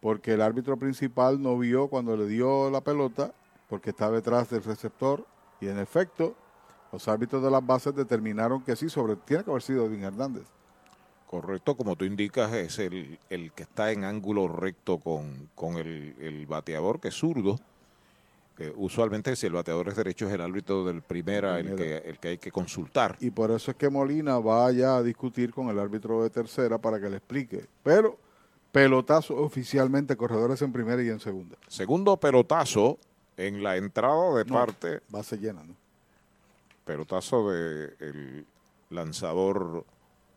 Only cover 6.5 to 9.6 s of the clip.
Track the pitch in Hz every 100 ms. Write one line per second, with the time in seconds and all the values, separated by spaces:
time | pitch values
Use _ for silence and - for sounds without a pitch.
6.5 | _ - - _ 92 - 107 117 135 135
7.5 | 135 127 131 - 139 127 117 107 107 117
8.5 | 131 131 120 160 156 113 104 - 151 202
9.5 | 135